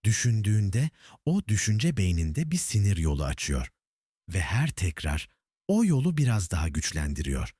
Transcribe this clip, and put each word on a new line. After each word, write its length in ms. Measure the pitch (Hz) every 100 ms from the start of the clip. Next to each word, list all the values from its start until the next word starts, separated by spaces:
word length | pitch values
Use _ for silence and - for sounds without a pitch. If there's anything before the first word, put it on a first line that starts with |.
düşündüğünde 840 | 110 110 127 110 107 107 101 104 156 _ - - -
o 220 | 190 -
düşünce 500 | 107 - 107 156 131
beyninde 540 | 92 85 80 78 160
bir 60 | 170
sinir 400 | - 110 101 90
yolu 280 | 80 71 69
açıyor. 440 | 69 - 65 64 _ _ _ _ _ -
Ve 120 | 87
her 300 | 82 117 151
tekrar 560 | - 92 - 78 73 - _ _ _ -
o 180 | 208 226
yolu 320 | 139 151 156
biraz 340 | 135 107 87
daha 180 | 87 78
güçlendiriyor. 840 | 73 - 80 73 71 69 65 67 -